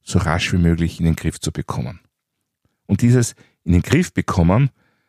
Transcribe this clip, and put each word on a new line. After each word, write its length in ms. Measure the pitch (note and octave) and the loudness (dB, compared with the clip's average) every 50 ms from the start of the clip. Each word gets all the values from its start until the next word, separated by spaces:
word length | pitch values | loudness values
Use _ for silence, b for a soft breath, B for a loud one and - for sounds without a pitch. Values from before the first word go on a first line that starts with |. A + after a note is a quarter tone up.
so 160 | _ - - F2 | _ -4 -2 -2
rasch 320 | D#2+ D#2+ D#2 D#2 - - - | 0 0 -2 -2 -2 -2 0
wie 40 | F2+ | 0
möglich 400 | F2 E2+ E2 D#2+ E2+ D#2+ - - | 2 2 2 0 -2 -4 -4 -2
in 60 | E2+ | -2
den 120 | E2 E2 | -2 0
Griff 220 | - - D#2+ - - | 0 -4 -6 -6 -6
zu 140 | - - | -8 -8
bekommen. 480 | - - - - - - - - F2+ - _ _ _ _ _ _ _ _ _ _ _ _ _ _ _ _ _ | -8 -8 -8 -8 -6 -8 -8 -8 -10 -16 _ _ _ _ _ _ _ _ _ _ _ _ _ _ _ _ _
Und 160 | - G2+ G2+ | -4 -2 2
dieses 320 | A#2+ A#2+ B2 B2+ A#2 - - b b b b b b | 2 4 4 4 2 0 -4 b b b b b b
in 80 | - | 0
den 100 | F2 F2 | 2 2
Griff 320 | - - - F2 F2+ - - | 2 2 0 0 0 -2 -4
bekommen 560 | F#2 - - - F#2 E2 E2+ F#2+ A#2 C#3+ B2+ _ _ _ _ _ _ _ | -6 -4 -2 0 2 2 4 4 4 2 0 _ _ _ _ _ _ _